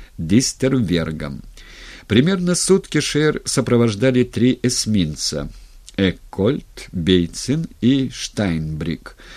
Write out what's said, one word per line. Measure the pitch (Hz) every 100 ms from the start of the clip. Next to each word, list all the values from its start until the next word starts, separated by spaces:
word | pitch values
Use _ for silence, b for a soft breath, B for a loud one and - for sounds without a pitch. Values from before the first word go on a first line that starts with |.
| B B
Дистервергом. | 82 104 - - 131 135 92 85 80 76 71 67 - - B B B B B
Примерно | 104 156 190 175 175
сутки | - 190 - 151
Шейер | - 147 151 -
сопровождали | - - 123 120 117 101 127 123
три | 123 107 123 127
эсминца: | 123 - 110 107 78 76 - 73 73 - b b - -
Эккольд, | 95 - - - 101 147 - - -
Бейцин | 92 80 92 85 - - 151 165 -
и | 117 139 127
Штайнбрик. | - - - 101 82 78 78 80 80 - - B